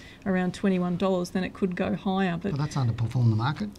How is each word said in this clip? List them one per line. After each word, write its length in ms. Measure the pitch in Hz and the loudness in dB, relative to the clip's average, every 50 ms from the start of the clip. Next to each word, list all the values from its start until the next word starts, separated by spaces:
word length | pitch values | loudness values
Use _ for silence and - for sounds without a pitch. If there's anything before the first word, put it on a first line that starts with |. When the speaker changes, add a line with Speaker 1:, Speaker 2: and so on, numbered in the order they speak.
| - - - - - | -20 -20 -20 -10 -2
Speaker 1:
around 280 | 202 185 185 180 180 180 | 0 0 2 2 0 -2
twenty-one 440 | - - 202 190 180 180 180 180 | 0 2 2 2 2 0 0 0
dollars, 320 | 175 196 190 190 180 180 - | 0 2 2 2 2 0 -2
then 160 | - 190 185 | -2 -2 -2
it 80 | - - | -2 -2
could 220 | - - 185 180 | -2 -2 -2 0
go 180 | - 190 190 208 | -2 -2 -2 -2
higher. 420 | 165 - 208 185 190 196 185 170 | -2 -2 -2 0 2 2 0 0
But 140 | 165 170 202 | -2 -4 -2
Speaker 2:
But 80 | 170 135 | -2 -2
that's 160 | 151 147 - | -2 -2 0
underperformed 540 | 147 131 117 110 - 113 113 - 131 120 117 | 0 0 0 0 0 -2 0 2 4 4 4
the 80 | 110 | 4
market. 320 | 107 113 139 151 - 214 208 - | 4 2 0 -2 -2 -4 -8 -8